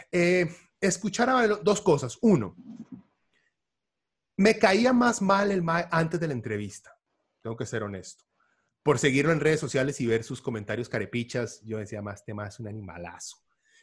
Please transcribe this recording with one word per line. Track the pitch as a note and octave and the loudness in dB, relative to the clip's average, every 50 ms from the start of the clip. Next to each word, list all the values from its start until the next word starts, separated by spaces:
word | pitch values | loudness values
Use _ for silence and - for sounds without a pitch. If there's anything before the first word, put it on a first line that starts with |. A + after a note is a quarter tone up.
| - _ | -14 _
Eh, | - F3+ F3 F3 F3+ F3+ F3 E3 - - _ _ _ _ | 0 2 2 4 4 2 2 0 -4 -12 _ _ _ _
escuchar | - G3 F3+ - - G#3 G3+ - A#3 B3 | 0 0 0 0 -4 -6 0 0 2 2
a | C4 | 4
Valerón, | B3+ A#3 G#3 G#3 - | 4 4 2 2 2
dos | D#3+ G3+ G#3 - | 2 0 0 2
cosas. | - F#3 D3+ C3+ C3+ A#2+ - - | 4 2 2 2 2 -6 -6 0
Uno, | - A3+ G3 C3+ G#2 F2+ - - - - - - - _ - - _ _ _ _ _ _ _ _ _ _ _ _ _ _ _ _ _ _ _ _ _ _ _ _ _ _ _ | 4 4 4 4 2 -4 -10 -16 -20 -20 -18 -18 -18 _ -18 -20 _ _ _ _ _ _ _ _ _ _ _ _ _ _ _ _ _ _ _ _ _ _ _ _ _ _ _
me | - F#3+ A3 G#3+ G#3+ | 4 4 4 6 6
caía | - G3 F#3+ G#3 A#3 B3+ | 4 4 4 4 4 4
más | B3+ A#3+ B3 A#3+ A3+ - | 4 4 4 2 2 0
mal | G3 F#3+ G3 G3 G3+ G3+ | 2 2 2 2 2 0
el | G3 F#3 | 0 0
MAE | E3+ E3 E3 E3+ E3+ E3+ | 0 0 0 -2 -2 0
antes | E3+ D#3+ E3 D#3+ F3 E3+ | 0 0 0 0 -2 -4
de | E3 | -2
la | D#3 C#3 | -2 -4
entrevista. | A#2+ G#2+ G#2+ G#2+ G#2 G#2 G2 - - _ - - _ _ _ _ _ _ _ _ _ | -4 -4 -4 -4 -4 -6 -8 -12 -16 _ -20 -20 _ _ _ _ _ _ _ _ _
Tengo | _ A2+ A2+ | _ -10 -8
que | A#2 B2 | -8 -8
ser | - - A2 | -6 -6 -6
honesto. | G#2 G2+ G2 F#2+ F2+ - - _ _ _ _ _ _ _ _ _ _ _ _ _ | -6 -6 -10 -12 -14 -16 -20 _ _ _ _ _ _ _ _ _ _ _ _ _
Por | _ D3+ C#3+ A#2+ | _ 2 2 4
seguirlo | - C#3+ B2+ C#3 C#3+ D#3+ | 4 2 2 4 2 2
en | E3 D3+ | 2 2
redes | D3 D#3 D#3 D3+ | 2 2 2 2
sociales | - B2+ - C3+ C3 C#3+ C3+ - | -2 -2 0 0 0 0 -2 -2
y | C3 | 0
ver | A2+ A2+ A2+ A2+ | 0 0 0 0
sus | - C3 - | -4 -12 -8
comentarios | - C3+ A#2 A2 G2+ - G#2+ A2+ A#2+ - | -6 -8 -6 -6 -6 -6 -6 -6 -6 -6
carepichas, | - A2+ G2+ - - A#2+ A#2 A#2+ - B2+ A#2+ A2 - - - | -6 -6 -6 -4 -4 -6 -4 -4 -4 -6 -6 -6 -8 -16 -12
yo | A2 A2 A2 | -10 -8 -8
decía, | G#2 G2 A2+ G#2 | -8 -10 -10 -10
"Más, | G2+ G2+ G2+ - | -10 -10 -12 -12
este | _ - G#2+ | _ -12 -10
mae | G2+ G#2 G2+ | -10 -10 -12
es | - - | -12 -14
un | A2+ G#2 | -14 -12
animalazo". | G#2 A2 G2+ F#2 E2 F2 F2 E2+ E2+ - - - - _ _ _ _ _ _ _ _ _ | -12 -12 -14 -14 -14 -14 -14 -14 -14 -16 -18 -18 -18 _ _ _ _ _ _ _ _ _